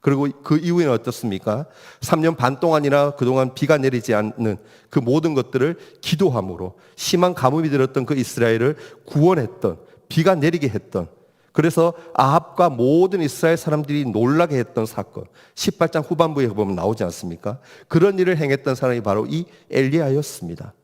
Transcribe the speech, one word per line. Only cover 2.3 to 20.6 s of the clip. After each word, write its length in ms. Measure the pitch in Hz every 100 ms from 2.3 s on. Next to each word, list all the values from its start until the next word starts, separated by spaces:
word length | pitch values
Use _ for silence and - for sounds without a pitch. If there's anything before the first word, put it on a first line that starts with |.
| 165
반 240 | 123 135
동안이나 520 | 170 156 143 143 143
그동안 400 | 143 123 131 131
비가 260 | - 143 151
내리지 360 | 135 123 110
않는 440 | 107 107 - 110 98 - - _
그 100 | 147
모든 340 | 120 143 160
것들을 420 | 143 123 135 139 170 - -
기도함으로 800 | - 156 190 117 95 85 90 - _
심한 400 | - - 175 180
가뭄이 340 | 175 135 151 156
들었던 380 | 139 131 - 120
그 80 |
이스라엘을 640 | 143 120 - 117 113 123 151 - - -
구원했던, 720 | 147 165 180 113 - 104 80 - _ _
비가 280 | - 165 185
내리게 320 | 147 170 143
했던, 400 | 98 - 98 82 _ _ _ _
그래서 420 | - 160 160 170 170 -
아합과 560 | - 135 160 - - 175
모든 500 | 123 127 160 185 185
이스라엘 360 | 160 - 165 165
사람들이 480 | 160 151 143 147
놀라게 520 | 135 104 120 151 170 139
했던 300 | 113 - 110
사건, 380 | - 98 - - _ _ -
십팔 320 | - - 165
장 160 | 165
후반부에 420 | 151 160 165 147 123
보면 280 | 101 98 92
나오지 260 | 92 107
않습니까? 560 | 90 - 90 82 104 120 - - _
그런 320 | 165 196 196
일을 160 | 180 170
행했던 400 | 147 139 139 127
사람이 240 | 131 120
바로 260 | 104 101 117
이 200 | 151 175 - _
엘리야였습니다. 1080 | - 135 156 147 135 147 - 85 85